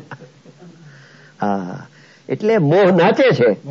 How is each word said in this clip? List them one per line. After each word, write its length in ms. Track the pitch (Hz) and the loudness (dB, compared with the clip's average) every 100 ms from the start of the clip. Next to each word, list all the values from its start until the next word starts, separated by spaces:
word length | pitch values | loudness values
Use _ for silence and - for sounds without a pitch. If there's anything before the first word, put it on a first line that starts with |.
| - - 147 _ - _ 175 - 151 139 - - - _ | -20 -20 -20 _ -20 _ -20 -20 -20 -20 -20 -20 -20 _
હા, 460 | 101 98 90 92 - _ - _ - | -6 -6 -8 -14 -18 _ -20 _ -10
એટલે 280 | 131 208 220 | -6 -2 0
મોહ 340 | 143 175 196 | 2 2 2
નાચે 400 | 185 180 214 269 147 | 4 2 2 2 2
છે, 180 | 120 98 139 | 0 0 -6